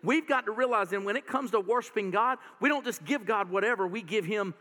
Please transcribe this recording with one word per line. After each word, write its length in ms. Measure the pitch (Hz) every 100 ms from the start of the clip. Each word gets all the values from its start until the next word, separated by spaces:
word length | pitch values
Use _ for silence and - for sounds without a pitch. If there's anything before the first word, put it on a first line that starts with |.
We've 240 | 180 302 311
got 200 | 262 226
to 60 |
realize 380 | 220 254 226 185
that 120 | 196
when 140 | 196 233
it 100 | -
comes 260 | 269 254
to 80 | 214
worshiping 500 | 190 240 233 220 196
God, 280 | 190 240 254 - -
we 80 | 269
don't 160 | 294
just 200 | 247 -
give 200 | 151 233
God 260 | 202 220 190
whatever, 360 | 196 208 226 190
we 160 | 208
give 220 | 175 208
him 280 | 170 214 196 160